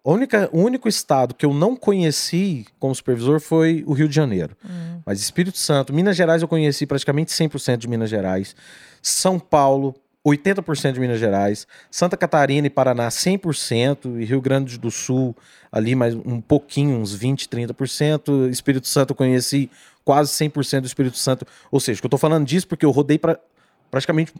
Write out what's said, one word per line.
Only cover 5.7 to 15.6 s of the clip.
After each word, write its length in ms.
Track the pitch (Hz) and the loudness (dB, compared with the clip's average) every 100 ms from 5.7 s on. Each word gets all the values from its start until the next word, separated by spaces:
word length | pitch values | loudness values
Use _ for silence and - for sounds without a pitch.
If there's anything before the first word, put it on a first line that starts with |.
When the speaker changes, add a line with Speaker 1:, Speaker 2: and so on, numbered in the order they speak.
| 139 131 | 0 0
Speaker 1:
Minas 240 | 147 202 175 | 0 0 2
Gerais 240 | 165 165 | 2 2
eu 60 | 165 | 2
conheci 380 | 160 151 139 143 | 2 0 0 -2
praticamente 460 | 139 - 143 165 | -2 0 -2 -2
cem 160 | - 156 | -2 -2
por 120 | 143 | -2
cento 220 | - 117 | -2 -2
de 60 | 117 | -2
Minas 220 | 113 110 | -4 -2
Gerais. 440 | 107 95 95 98 - - - - _ | -2 0 -2 -4 -12 -20 -20 -20 _
São 380 | - - 185 180 | -6 0 0 -2
Paulo, 560 | - 151 135 139 139 - _ _ | 2 4 4 2 0 -6 _ _
oitenta 380 | 147 147 196 196 | 2 2 2 -2
por 140 | 170 143 | -4 -2
cento 200 | 139 127 | -2 0
de 40 | |
Minas 200 | 123 113 | -2 0
Gerais. 460 | 110 98 101 104 - - _ | 2 2 2 -2 -8 -20 _
Santa 280 | - 180 180 | -2 -2 0
Catarina 500 | 165 156 139 143 143 | 0 2 2 2 0
e 20 | |
Paraná, 400 | 139 131 120 117 | 2 2 2 -2
cem 280 | - 180 196 | -2 -2 0
por 160 | 165 139 | -2 -4
cento. 640 | - 117 131 143 127 117 | -2 0 0 0 -6 -6
E 60 | 110 | -2
Rio 160 | 135 | 0
Grande 360 | 131 135 131 120 | 2 0 -2 -6
do 140 | 117 | -8
Sul, 420 | - - 127 127 - _ - | -6 -2 0 0 -4 _ -20